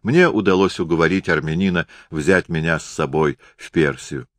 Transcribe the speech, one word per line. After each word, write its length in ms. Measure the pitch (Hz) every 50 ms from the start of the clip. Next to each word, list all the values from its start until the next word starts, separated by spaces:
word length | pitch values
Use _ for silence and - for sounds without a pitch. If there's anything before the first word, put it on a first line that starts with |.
Мне 280 | - 110 139 175 180 160
удалось 500 | - 110 98 98 92 92 98 90 - -
уговорить 480 | 90 78 85 80 82 82 92 95 - -
армянина 580 | 82 78 76 78 78 87 98 95 90 85 78 _ - - - _
взять 380 | 80 78 71 73 - 90 - -
меня 300 | 85 80 78 82 82 80
с 80 | -
собой 520 | - - - 80 69 69 78 78 73 65 _ _ - _ _
в 120 | - -
Персию. 580 | - 87 78 71 67 - - - 73 67 62 _ _